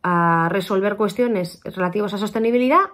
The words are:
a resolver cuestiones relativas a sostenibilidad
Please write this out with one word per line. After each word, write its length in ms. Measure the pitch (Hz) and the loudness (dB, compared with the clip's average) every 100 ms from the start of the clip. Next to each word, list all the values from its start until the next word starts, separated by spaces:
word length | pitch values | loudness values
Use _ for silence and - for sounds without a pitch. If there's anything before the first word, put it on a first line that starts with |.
a 460 | 180 175 170 165 170 | -2 2 4 2 2
resolver 460 | 196 185 196 202 202 | -2 -2 0 0 0
cuestiones 640 | 208 208 247 202 175 - | -2 0 0 0 -4 -10
relativas 500 | - - 180 196 208 | -12 -4 -2 -2 -4
a 40 | 202 | -4
sostenibilidad 640 | 208 220 226 240 254 330 - | -4 -2 0 2 4 2 2